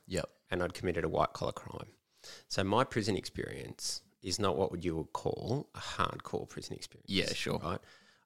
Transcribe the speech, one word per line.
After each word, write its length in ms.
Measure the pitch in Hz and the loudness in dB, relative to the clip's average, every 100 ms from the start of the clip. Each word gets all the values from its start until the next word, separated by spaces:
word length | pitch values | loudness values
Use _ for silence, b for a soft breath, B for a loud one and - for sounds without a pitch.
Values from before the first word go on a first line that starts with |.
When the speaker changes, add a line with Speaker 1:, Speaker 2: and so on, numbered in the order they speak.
| - | -4
Speaker 1:
Yep. 220 | 90 - _ _ | -2 -2 _ _
Speaker 2:
And 120 | 90 | 0
I'd 120 | 87 | 0
committed 300 | - 92 82 | 0 0 2
a 40 | 82 | 2
white 240 | 73 76 | 4 2
collar 200 | - - | 2 -2
crime. 360 | - - - - - _ B B B - | -2 -8 -10 -12 -16 _ B B B -2
So 160 | - | 0
my 200 | 98 107 | 4 4
prison 320 | 135 120 101 95 | 4 2 2 0
experience 840 | - - - - 57 - - - - _ | 0 -6 -6 -6 -10 -6 -6 -6 -10 _
is 160 | 95 92 | -2 2
not 180 | 98 73 | 4 4
what 140 | 95 | 2
would 120 | 87 | 0
you 120 | 85 80 | 0 -2
would 160 | 73 | -2
call 560 | - - - - 135 - | -2 0 0 0 0 -2
a 40 | - | -8
hardcore 720 | - - - - - - - | -6 0 0 0 -4 -4 -4
prison 260 | - - - | -8 -8 -10
experience. 340 | - - - | -10 -14 0
Speaker 1:
Yeah, 220 | 95 - | 2 2
sure. 280 | - - - | 0 0 0
Speaker 2:
Right? 160 | 80 95 b b b b | -2 -4 b b b b